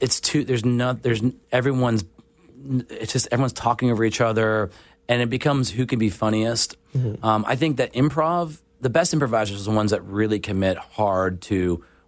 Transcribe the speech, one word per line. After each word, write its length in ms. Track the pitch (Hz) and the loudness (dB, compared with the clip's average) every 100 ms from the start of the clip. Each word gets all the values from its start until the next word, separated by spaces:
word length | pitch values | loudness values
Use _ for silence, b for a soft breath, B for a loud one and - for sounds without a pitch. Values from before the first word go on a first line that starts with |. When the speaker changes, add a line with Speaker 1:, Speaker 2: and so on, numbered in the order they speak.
Speaker 1:
it's 180 | 123 - | 0 0
too, 240 | - 151 | 0 0
there's 200 | 127 123 117 | 0 0 2
not, 380 | 120 123 123 | 0 0 0
there's 180 | 123 113 | 0 0
n-, 180 | 120 - _ | 0 -4 _
everyone's, 520 | 123 131 131 123 110 90 - _ _ - - 139 127 - | 0 2 2 2 0 -2 -14 _ _ -20 -20 -4 -4 -4
it's 240 | - 113 | -10 -4
just 140 | 127 - | -2 0
everyone's 220 | 120 131 | 0 0
talking 380 | - 117 120 127 | 0 -2 0 0
over 120 | 110 113 | 2 0
each 160 | - | 2
other, 480 | 117 110 110 110 98 B B B - | 0 2 2 0 -2 B B B -2
and 120 | 123 | 0
it 80 | 120 | 0
becomes 400 | 123 151 139 127 | 0 0 0 0
who 140 | 117 127 | -2 -2
can 140 | 123 | 0
be 100 | 110 | 0
funniest. 680 | - 110 107 110 117 - - _ 135 | 0 0 0 0 -2 -4 -6 _ -2
Speaker 2:
Mm-hmm. 280 | 123 104 113 | -2 -2 0
Speaker 1:
Um, 180 | 110 107 | 0 0
I 80 | 127 | 0
think 220 | 160 127 | 0 0
that 160 | 123 | -2
improv, 680 | 120 147 151 156 175 165 151 _ _ | 2 0 2 0 0 -4 -8 _ _
the 100 | 131 | 0
best 240 | 120 180 | 2 2
improvisers 480 | 160 135 113 107 98 | 2 2 0 0 -4
are 100 | 101 | -2
the 40 | 107 | 0
ones 160 | 107 | 2
that 100 | 104 | 0
really 360 | - 101 107 107 | -2 -2 0 0
commit 380 | - 98 95 90 | -2 0 0 0
hard 640 | - - 104 92 95 92 | -6 -2 0 2 0 -2
to 400 | - 95 90 85 B B | -4 -2 0 -2 B B